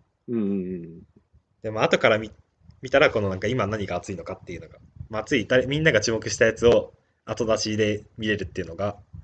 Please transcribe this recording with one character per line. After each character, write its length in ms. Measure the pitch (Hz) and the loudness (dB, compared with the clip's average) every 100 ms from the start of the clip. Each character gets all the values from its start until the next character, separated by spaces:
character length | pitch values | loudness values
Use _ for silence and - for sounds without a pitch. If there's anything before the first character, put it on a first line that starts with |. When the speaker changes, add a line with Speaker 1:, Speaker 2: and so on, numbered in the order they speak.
| _ _ - | _ _ -6
Speaker 1:
う 80 | 117 | -2
ん、 60 | |
う 40 | 101 | -2
ん、 60 | |
う 20 | 98 92 92 82 | -2 -4 -8 -12
ん。 140 | 85 - _ _ _ _ _ | -18 -20 _ _ _ _ _
Speaker 2:
で 100 | 110 | -8
も、 100 | 107 | -2
後 180 | 151 190 | 2 4
か 100 | 123 | 4
ら 80 | 107 | 2
見-、 140 | 110 - _ _ _ - | 0 -14 _ _ _ -16
見 80 | 127 | 0
た 100 | 139 | 4
ら、 100 | 143 | 4
こ 120 | 113 | 2
の 80 | 101 | -2
な 60 | 92 | -2
ん 40 | |
か 80 | 104 | -2
今 200 | 127 101 | -2 -2
何 180 | 107 95 | -2 -4
が 100 | 87 | -6
熱 160 | - | -6
い 40 | 87 | -12
の 80 | |
か 100 | 82 | -10
っ 100 | 95 | -12
て 80 | - | -12
い 60 | 82 | -16
う 40 | |
の 60 | 80 | -16
が、 120 | - - - - | -20 -20 -18 -10
ま 100 | 107 | -8
あ、 20 | |
熱 160 | - 135 | 0 0
い、 100 | 98 | 2
誰-、 180 | 127 127 | 2 2
み 120 | 143 | 2
ん 40 | |
な 80 | 160 | 4
が 100 | 113 | 4
注 100 | 120 | 2
目 180 | 110 107 | -2 -4
し 80 | - | 2
た 80 | 113 | 2
や 80 | |
つ 140 | 110 120 | 6 6
を 260 | 110 - _ _ _ - | 4 2 _ _ _ -10
後 200 | 113 110 | -4 0
出 120 | 107 | 0
し 200 | 110 107 | 0 0
で 260 | 107 104 - - | 0 0 -6 -8
見 100 | 107 | -4
れ 80 | 101 | -2
る 80 | |
っ 40 | 87 | -4
て 140 | - | -8
い 40 | 82 | -10
う 20 | |
の 80 | 85 | -4
が、 220 | 101 - - - | -6 -6 -16 -18